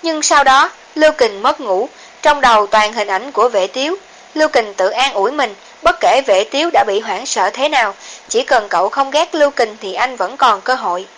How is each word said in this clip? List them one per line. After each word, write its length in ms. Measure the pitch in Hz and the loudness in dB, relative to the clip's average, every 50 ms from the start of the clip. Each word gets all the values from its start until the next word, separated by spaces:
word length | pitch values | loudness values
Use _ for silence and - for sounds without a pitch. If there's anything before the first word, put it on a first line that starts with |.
Nhưng 200 | - 330 320 311 | -4 -4 -4 -4
sau 220 | 294 - 339 294 277 | -2 2 2 4 4
đó, 260 | 269 262 269 311 359 - - - - - | 4 4 4 2 0 -2 -14 -20 -12 -2
Lưu 160 | 302 302 311 | 2 2 2
Kình 320 | 302 - 247 220 202 196 214 | 4 4 0 0 0 0 -2
mất 160 | 254 302 - | -2 -2 -2
ngủ, 300 | 285 214 185 185 233 294 - - - - - - | -4 -2 -2 -2 -2 -4 -8 -18 -20 -20 -20 -2
trong 200 | - 311 294 285 | 0 0 2 4
đầu 260 | 262 247 226 214 208 | 4 4 4 4 2
toàn 260 | 196 - 214 214 208 226 | 2 2 2 2 0 -2
hình 140 | 233 208 | -4 -4
ảnh 240 | 202 196 190 226 285 | -4 -4 -6 -6 -4
của 180 | - 214 220 247 | 0 0 0 2
Vệ 180 | 233 202 185 | 2 0 -2
Tiếu. 300 | 190 - 262 269 302 359 392 - - - - - - - | -2 -4 -4 -4 -4 -4 -8 -10 -20 -20 -20 -20 -10 -2
Lưu 160 | - 311 302 | 0 0 2
Kình 240 | - 254 226 208 196 | 2 0 -2 -2 -4
tự 160 | - 190 190 | -2 -2 -2
an 240 | 202 226 254 277 - | 0 0 -2 -2 0
ủi 180 | 208 190 226 | -2 -2 -2
mình, 240 | 285 302 269 226 196 - - - - - | 0 -2 -4 -4 -6 -14 -20 -20 -20 -2
bất 180 | - 330 359 349 | 0 0 0 2
kể 220 | - 180 202 262 277 | 2 2 2 2 2
Vệ 180 | 254 196 185 214 | 2 2 2 2
Tiếu 260 | 220 - 269 311 339 - | 0 -2 -2 -2 0 2
đã 100 | - - | 0 0
bị 120 | 220 196 208 | 2 -2 -4
hoảng 260 | 220 226 196 190 240 | -2 -4 -8 -8 -6
sợ 240 | - - 226 175 196 | -6 -2 -2 -2 -2
thế 200 | 208 233 269 311 | -2 -2 -4 0
nào, 240 | 302 262 226 202 196 - - - - - - - | 0 0 0 0 -4 -10 -18 -20 -20 -20 -12 -4
chỉ 140 | 202 220 262 | -2 -2 0
cần 260 | - 285 240 208 202 | 2 0 0 0 0
cậu 200 | - 170 180 208 | -2 0 0 0
không 220 | - 277 269 269 | 0 -2 -4 0
ghét 240 | 269 294 339 339 - | 0 -2 -2 -2 0
Lưu 160 | 320 294 285 | 0 0 0
Kình 260 | 277 - 240 220 214 220 | 2 -2 -2 -4 -4 -12
thì 120 | - 190 180 | -12 -10 -6
anh 220 | 185 226 262 262 | -4 -4 -4 -4
vẫn 220 | 240 190 185 254 | -6 -6 -6 -2
còn 240 | 277 - 247 214 190 | 0 2 2 2 0
cơ 140 | - - 254 | -2 -4 -4
hội. 300 | 254 233 196 175 180 196 - - | -2 -2 -4 -6 -6 -8 -12 -20